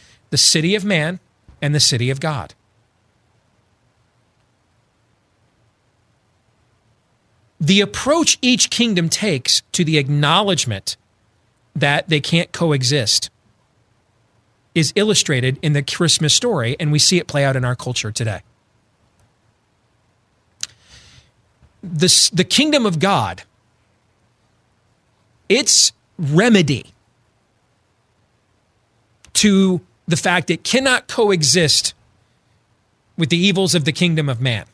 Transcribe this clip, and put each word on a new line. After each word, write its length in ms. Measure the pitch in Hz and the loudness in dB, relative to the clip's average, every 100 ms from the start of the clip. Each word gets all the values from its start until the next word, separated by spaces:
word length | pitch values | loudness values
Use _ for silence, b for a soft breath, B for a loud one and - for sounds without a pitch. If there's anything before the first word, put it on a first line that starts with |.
| b b - | b b -6
the 60 | 139 | 0
city 380 | - 160 160 | 2 2 0
of 100 | 208 | 0
man 360 | 196 175 151 185 _ _ _ - | 0 -2 -2 -6 _ _ _ -8
and 140 | 143 | -2
the 60 | 147 | 0
city 280 | - 123 123 | 0 0 -2
of 120 | 135 | -4
God. 340 | 160 139 80 - _ _ _ _ _ _ _ _ _ _ _ _ _ _ _ _ _ _ _ _ _ _ _ _ _ _ _ _ _ _ _ _ _ _ _ _ _ _ _ _ _ _ _ _ _ _ _ _ _ - | -6 -6 -10 -18 _ _ _ _ _ _ _ _ _ _ _ _ _ _ _ _ _ _ _ _ _ _ _ _ _ _ _ _ _ _ _ _ _ _ _ _ _ _ _ _ _ _ _ _ _ _ _ _ _ -6
The 200 | 147 196 | 2 2
approach 580 | 202 - 254 330 - - | 2 -2 -2 0 0 0
each 300 | 247 247 - | 0 0 0
kingdom 380 | - 233 180 165 | 0 0 0 -2
takes 540 | - 214 143 - - - | -2 -2 -4 -2 -4 -4
to 120 | - | -4
the 140 | 160 151 | 0 0
acknowledgement 1000 | 135 147 147 175 202 175 - 98 - - _ _ _ _ _ _ _ | 0 0 2 2 0 -2 -4 -6 -8 -12 _ _ _ _ _ _ _
that 340 | - 143 147 - | -4 -2 -2 0
they 120 | 147 | -2
can't 320 | - 170 - | 0 -2 -2
coexist 800 | - 170 143 123 147 104 - - _ _ _ _ _ _ _ _ _ _ _ _ _ _ 170 | -4 -2 0 0 -2 0 -2 -4 _ _ _ _ _ _ _ _ _ _ _ _ _ _ -2
is 140 | 151 | 0
illustrated 640 | - 214 202 - 131 127 139 | 0 0 0 0 0 0 -2
in 120 | 151 | 0
the 100 | 147 | 0
Christmas 500 | 135 - 170 - 156 | -2 -2 0 2 2
story, 440 | - 247 175 113 143 | 0 0 0 -2 -2
and 140 | 156 | 0
we 60 | 147 | 2
see 200 | - 180 | 2 0
it 80 | - | 0
play 180 | 143 | -2
out 120 | 139 131 | 0 0
in 80 | |
our 100 | 123 123 | -2 -4
culture 360 | - 120 110 | -6 -8 -6
today. 300 | 107 110 92 - _ _ _ _ _ _ _ _ _ _ _ _ _ _ _ _ _ _ _ _ - - b b b b b b _ _ _ _ _ | -6 -6 -6 -12 _ _ _ _ _ _ _ _ _ _ _ _ _ _ _ _ _ _ _ _ -14 -14 b b b b b b _ _ _ _ _
This, 480 | 180 160 180 - - | -10 -2 2 2 2
the 140 | 180 | 0
kingdom 420 | - - 302 294 214 | -2 0 2 2 0
of 120 | 160 | 0
God, 440 | 190 175 101 90 - _ _ _ _ _ _ _ _ _ _ _ _ _ _ _ _ _ _ _ - | 0 0 -2 -6 -16 _ _ _ _ _ _ _ _ _ _ _ _ _ _ _ _ _ _ _ 0
its 440 | 233 - - - - _ - | 0 2 2 2 -2 _ -8
remedy 720 | 147 156 240 208 151 127 - _ _ _ _ _ _ _ _ _ _ _ _ _ _ _ _ _ _ _ _ _ _ _ - | 0 2 4 4 4 -2 -6 _ _ _ _ _ _ _ _ _ _ _ _ _ _ _ _ _ _ _ _ _ _ _ -8
to 460 | - 214 190 190 180 - _ - | 0 2 4 2 0 -6 _ -4
the 100 | - | -2
fact 340 | 190 175 - | 0 0 0
it 140 | 165 | -6
cannot 420 | - - 269 254 - | -2 0 2 0 -2
coexist 880 | - 208 185 143 185 151 - - - _ _ _ _ _ _ _ _ _ _ _ - | -2 0 2 2 2 2 2 -2 -10 _ _ _ _ _ _ _ _ _ _ _ -6
with 140 | 160 | -2
the 60 | 170 | 2
evils 380 | 196 190 190 | 2 2 0
of 100 | 175 | 0
the 80 | 147 | -2
kingdom 360 | 143 175 160 143 | 0 0 0 -2
of 120 | 120 | -2
man 260 | 131 107 - | -2 -4 -8